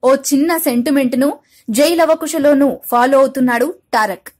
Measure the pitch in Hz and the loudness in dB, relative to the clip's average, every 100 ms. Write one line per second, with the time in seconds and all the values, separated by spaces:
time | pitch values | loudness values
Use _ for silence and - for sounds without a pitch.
0 | 254 269 - 277 320 339 302 240 247 277 | 2 0 0 -2 0 -2 -2 -2 0 0
1 | 254 247 277 427 _ _ - 220 294 339 | 0 0 -2 -4 _ _ -6 0 0 2
2 | 320 320 311 330 285 277 277 269 - 240 | 0 0 -2 -2 2 2 2 -2 -4 0
3 | 254 277 269 269 254 240 277 370 _ 233 | 2 4 2 0 -2 0 -4 -6 _ -2
4 | 214 180 - _ | -2 -6 -14 _